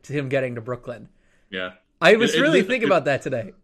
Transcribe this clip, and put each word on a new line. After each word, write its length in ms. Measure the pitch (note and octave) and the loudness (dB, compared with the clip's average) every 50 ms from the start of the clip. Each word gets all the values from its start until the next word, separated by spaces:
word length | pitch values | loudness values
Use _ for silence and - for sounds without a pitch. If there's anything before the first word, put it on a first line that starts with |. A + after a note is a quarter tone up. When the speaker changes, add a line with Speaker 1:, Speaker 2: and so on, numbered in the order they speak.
Speaker 1:
to 100 | - - | -12 -8
him 160 | C#3 D3 C#3 C3 | -6 -6 -4 -2
getting 280 | C#3 C3+ C3 B2+ A#2+ | -2 -2 -2 -4 -6
to 40 | A#2 | -8
Brooklyn. 480 | A2 B2 B2 - - C3 A#2 A2 B2 - _ _ _ _ _ _ _ _ | -10 -10 -10 -10 -10 -12 -14 -14 -18 -20 _ _ _ _ _ _ _ _
Speaker 2:
Yeah. 220 | F#2+ F#2 F#2 F#2 - - _ _ _ - | -8 -8 -8 -8 -10 -16 _ _ _ 4
Speaker 1:
I 140 | E3 F3 A3 | 6 6 6
was 180 | G#3+ A#3+ - - | 6 4 2 2
Speaker 2:
It, 40 | - | 2
it, 40 | |
Speaker 1:
really 180 | C#4 D#4+ D#4+ - | 2 2 2 2
Speaker 2:
it, 60 | G3 | 2
Speaker 1:
thinking 160 | F#3+ B3+ B3 | 0 -2 -2
Speaker 2:
it, 100 | A3+ F#3+ | 0 0
Speaker 1:
about 140 | F#3 D#3+ B2 | 0 0 0
that 160 | C#3+ C3+ - | 0 -2 -4
today 300 | - D3 C3 A#2 G2+ - - _ | -4 -6 -6 -8 -8 -10 -16 _